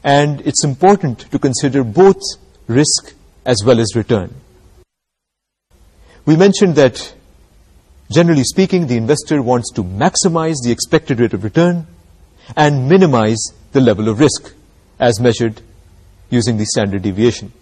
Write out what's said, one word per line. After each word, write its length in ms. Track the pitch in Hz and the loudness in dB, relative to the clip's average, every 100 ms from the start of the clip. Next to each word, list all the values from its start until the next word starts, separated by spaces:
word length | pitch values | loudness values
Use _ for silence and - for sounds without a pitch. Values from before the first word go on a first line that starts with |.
And 380 | 143 143 147 139 | 2 2 2 -2
it's 220 | 151 - | -4 -2
important 680 | 147 127 185 202 151 113 - | -4 2 2 2 -2 -8 -8
to 80 | 139 | -4
consider 440 | 139 123 143 139 | -4 -2 -2 -2
both 380 | 120 104 190 190 - - _ _ - | -2 4 4 2 -6 -16 _ _ -2
risk 460 | 117 151 - - - _ _ | 0 0 -4 -8 -20 _ _
as 200 | - 117 | -4 -2
well 140 | 107 117 | 0 0
as 160 | 113 | 0
return. 380 | 117 101 107 90 - _ _ _ _ _ _ _ _ _ _ _ _ _ _ _ _ - - | -4 -2 -4 -4 -16 _ _ _ _ _ _ _ _ _ _ _ _ _ _ _ _ -20 -8
We 100 | - | 0
mentioned 400 | 156 202 190 190 | 4 4 4 2
that, 380 | 147 131 - - - _ _ _ _ _ _ _ _ _ | 4 2 0 -18 -20 _ _ _ _ _ _ _ _ _
generally 320 | 160 170 151 | 0 2 0
speaking, 420 | 120 - 190 185 | -2 -2 0 0
the 120 | 156 120 | -2 -2
investor 440 | 113 147 - 151 | 0 -2 -2 -4
wants 300 | 120 123 113 | 0 -2 -2
to 100 | - | -8
maximize 720 | 92 95 156 - 190 165 160 151 | -8 -2 -2 0 -2 -2 -4 -4
the 80 | 120 | -4
expected 480 | 117 - 160 - 120 | -4 -2 -2 0 -2
rate 140 | 117 | 0
of 100 | 92 | -2
return 440 | 104 160 175 175 160 - _ _ _ _ - | -4 0 0 0 -8 -20 _ _ _ _ -10
and 320 | - 151 143 127 | 0 0 0 2
minimize 560 | 185 180 123 110 110 - - _ | 4 4 2 0 -2 -6 -14 _
the 100 | 139 | 2
level 260 | 123 101 110 | 2 2 -2
of 120 | 107 | 2
risk 340 | 147 - - _ _ _ _ _ | 0 0 -14 _ _ _ _ _
as 200 | 123 101 | -2 2
measured 420 | 123 110 117 110 - - _ - - _ - | 0 0 -4 -6 -20 -20 _ -20 -20 _ -4
using 280 | 123 117 110 | -2 -2 -4
the 80 | |
standard 360 | 107 - 101 98 | -4 -4 -4 -4
deviation. 500 | 101 95 117 - 101 _ | -6 0 0 -2 -16 _